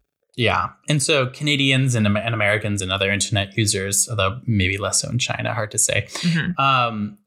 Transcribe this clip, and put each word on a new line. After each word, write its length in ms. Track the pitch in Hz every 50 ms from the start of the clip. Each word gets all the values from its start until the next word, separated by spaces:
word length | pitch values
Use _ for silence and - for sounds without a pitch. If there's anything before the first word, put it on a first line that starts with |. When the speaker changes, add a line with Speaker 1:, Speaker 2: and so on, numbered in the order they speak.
| _ _ _ _ _ _ _
Speaker 1:
Yeah. 340 | - 120 104 90 98 90 - - _ _ -
And 140 | 151 151 -
so 240 | - 160 139 131 123
Canadians 680 | 127 - 147 147 147 139 139 135 135 131 135 135 120
and 140 | 113 107 101
Am-, 100 | 101 104
and 160 | - 117 117
Americans 480 | 110 104 101 104 107 104 107 101 101
and 100 | 95 92
other 200 | 95 98 98 98
internet 440 | 101 101 98 - - 101 98 98 -
users, 540 | - 110 101 - 98 95 98 101 - - -
although 320 | 117 104 95 95 107 127 - -
maybe 320 | 113 101 92 90 95 98
less 220 | 101 95 - -
so 80 | - 98
in 80 | 113 120
China, 340 | - - - - 113 117 113
hard 160 | 113 107 104
to 80 | - 101
say, 300 | - - - 104 - - -
Speaker 2:
Mm-hmm. 460 | - - 175 165 165 - - 175 -
Speaker 1:
um, 600 | 139 139 135 127 120 117 113 107 104 104 - - _